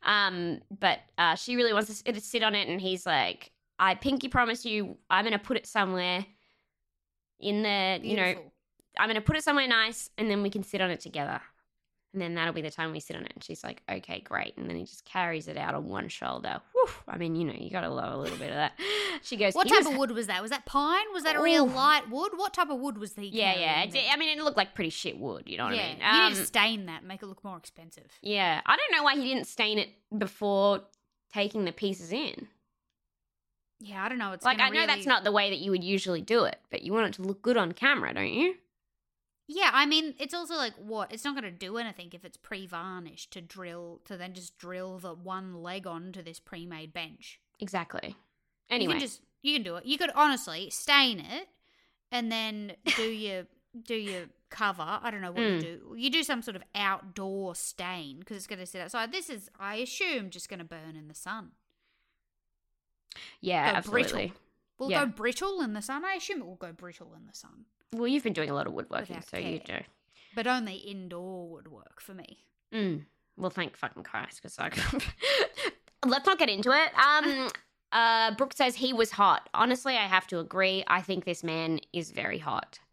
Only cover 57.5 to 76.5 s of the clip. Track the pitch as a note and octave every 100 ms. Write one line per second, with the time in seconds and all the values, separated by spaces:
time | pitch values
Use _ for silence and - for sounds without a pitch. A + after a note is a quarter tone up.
57.5 | E3+ - - F3+ F#3 D3 C3+ - G#3 F3+
58.5 | G3+ F3+ F#3+ F3 A#3+ A3+ F4+ F4 A#3+ F#3+
59.5 | _ G3 G#3+ B3 - F#4+ C#4 F#3+ F3 -
60.5 | F#3+ E3 E3 D#3+ D#3 D3+ D3+ - A3 E3+
61.5 | _ _ _ _ _ _ _ _ _ _
62.5 | _ _ _ _ _ _ - - - -
63.5 | F3+ D3 - G#3 A3+ B3+ - F3 F#3 _
64.5 | _ _ _ C4+ D4 C#4+ G3+ A3+ A#3+ G4
65.5 | G4 C4 G#3+ G#3 C#4 F#4 F#4+ - F#4+ F3+
66.5 | F#3 F3 E3 F3 E3 F3 D#3+ - - -
67.5 | - - _ _ A3+ A#3+ C#4+ A#3+ E3+ D3+
68.5 | C#3+ - - - - - E3 - - -
69.5 | E3 - F2+ - _ _ _ _ A3 A#3
70.5 | B3+ A3 F#3+ G3+ G3 F3+ F3 F3+ F#3 F3
71.5 | E3 B2+ B2+ - - - F#3 - - _
72.5 | _ _ A3 G3 D#3 D3+ _ _ - F#3
73.5 | F#3+ E3 - C3+ - F2 G#2+ - - -
74.5 | - D#3+ - - - - - B4+ C#5 -
75.5 | - B4 - _ _ C4 C#4 C#4 F#4 D4